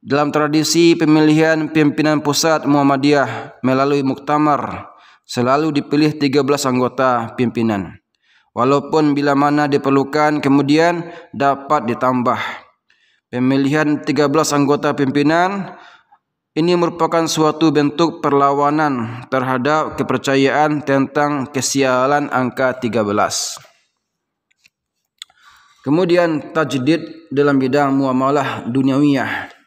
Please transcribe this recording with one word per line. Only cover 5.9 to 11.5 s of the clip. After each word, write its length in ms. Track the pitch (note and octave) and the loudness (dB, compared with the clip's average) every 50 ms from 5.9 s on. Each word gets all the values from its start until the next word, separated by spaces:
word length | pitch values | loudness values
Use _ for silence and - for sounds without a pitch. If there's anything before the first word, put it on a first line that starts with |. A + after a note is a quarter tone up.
| - D3 D3+ D3+ C#3+ | 0 0 0 0 0
tiga 320 | D3+ C#3+ C#3+ B2+ D3 C#3 | -2 -2 0 0 0 0
belas 240 | C3 D3 C#3 - C3+ | 2 0 -2 0 -2
anggota 640 | B2+ B2 B2 B2 - - C3 C3 B2+ A#2+ A2+ A2 - | 0 0 0 -2 -2 0 0 0 0 -2 -4 -6 -4
pimpinan. 640 | - B2+ A#2 A2+ A#2+ A2+ A2+ G#2+ G2 F#2+ E2+ G#2+ - _ _ _ _ _ _ _ _ _ _ _ | -2 -4 -2 -2 -2 -2 0 0 -2 -4 -8 -12 -20 _ _ _ _ _ _ _ _ _ _ _
Walaupun 640 | - A#2 C3 C#3+ C#3+ C#3 C#3+ D3+ D#3 D#3 D3+ C#3+ C#3+ | -2 0 2 2 0 0 0 0 0 2 2 0 0
bila 160 | C#3 D3 C#3+ | 0 0 0
mana 320 | C#3 D3 D3 D3 D3 D3 | 2 2 2 2 0 0
diperlukan, 800 | D3 C#3 C#3 C#3 C3+ C3+ C#3 C3+ C#3 C#3 D3+ D3+ D3+ D3+ D3 - | 0 0 0 0 2 0 0 0 0 0 0 0 2 0 0 0
kemudian 640 | C#3 C3+ C#3 C#3 C3+ D3 D#3 D#3+ E3+ F3 F3 E3 E3+ - - - - - | 2 2 2 2 2 2 2 4 2 0 -2 -6 -10 -14 -18 -20 -16 -6
dapat 560 | G#2+ C#3 C#3 | -2 0 0